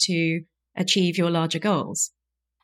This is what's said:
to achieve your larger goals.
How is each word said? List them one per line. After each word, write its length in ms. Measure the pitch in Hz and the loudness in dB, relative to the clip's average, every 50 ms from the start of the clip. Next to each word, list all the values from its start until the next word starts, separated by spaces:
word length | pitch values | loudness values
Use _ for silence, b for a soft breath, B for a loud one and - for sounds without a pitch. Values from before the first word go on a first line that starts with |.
| - | 0
to 380 | - 180 165 165 160 165 170 160 _ _ _ _ _ - | 0 0 0 2 0 0 -2 -6 _ _ _ _ _ -6
achieve 420 | 185 185 185 - 202 185 175 165 180 | -4 -2 0 2 2 2 2 2 2
your 140 | 180 170 | 0 2
larger 280 | 170 165 165 165 - 160 | 2 2 0 0 -2 -2
goals. 520 | - 208 190 143 - - - - - - _ _ _ _ _ _ _ _ _ _ | 0 0 0 0 -2 -2 -4 -4 -6 -6 _ _ _ _ _ _ _ _ _ _